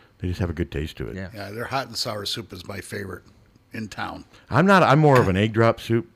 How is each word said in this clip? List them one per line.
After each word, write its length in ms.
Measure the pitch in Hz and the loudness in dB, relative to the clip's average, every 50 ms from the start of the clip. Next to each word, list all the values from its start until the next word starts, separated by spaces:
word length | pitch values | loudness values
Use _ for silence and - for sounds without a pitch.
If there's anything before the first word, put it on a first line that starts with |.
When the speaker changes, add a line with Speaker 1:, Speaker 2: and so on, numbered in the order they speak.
| _ _ _ _ | _ _ _ _
Speaker 1:
They 100 | - 92 | -6 -6
just 120 | 90 - | -4 -4
have 100 | 92 87 | -4 -4
a 40 | 82 | -4
good 160 | 71 85 - | -4 -6 -6
taste 260 | - 69 76 80 - - | -6 -8 -8 -8 -10 -10
to 100 | 67 55 | -12 -12
it. 80 | - | -10
Speaker 2:
Yeah. 120 | 92 95 90 - | -12 -14 -14 -14
Speaker 3:
Yeah, 160 | 101 - 98 | -14 -14 -14
their 140 | 104 113 120 | -12 -12 -10
hot 220 | - 127 135 127 113 | -8 -6 -6 -6 -8
and 80 | 113 | -8
sour 280 | - - 131 107 107 101 | -8 -8 -8 -8 -8 -8
soup 260 | 98 - 120 107 - - | -8 -8 -10 -10 -12 -14
is 140 | 92 87 | -16 -14
my 140 | - 101 98 | -14 -14 -14
favorite 420 | - - - 101 101 95 90 - - _ _ _ _ _ _ _ _ _ - | -12 -12 -12 -12 -10 -10 -12 -14 -16 _ _ _ _ _ _ _ _ _ -14
in 160 | 110 110 107 | -12 -12 -12
town. 360 | - - 104 87 80 - - _ _ - _ - | -10 -10 -10 -10 -10 -14 -16 _ _ -20 _ -2
Speaker 1:
I'm 160 | - 123 170 | 0 2 4
not. 160 | 196 202 185 156 | 6 6 6 6
I'm 160 | 110 131 151 | 6 6 6
more 220 | 156 147 135 127 | 6 6 6 6
of 80 | - 95 | 6 4
an 80 | 92 | 2
egg 160 | 92 104 113 110 | 2 2 0 2
drop 280 | 110 113 117 117 - | 2 2 2 2 0
soup 280 | - - 113 117 113 - _ | -2 -2 -2 -2 -2 -4 _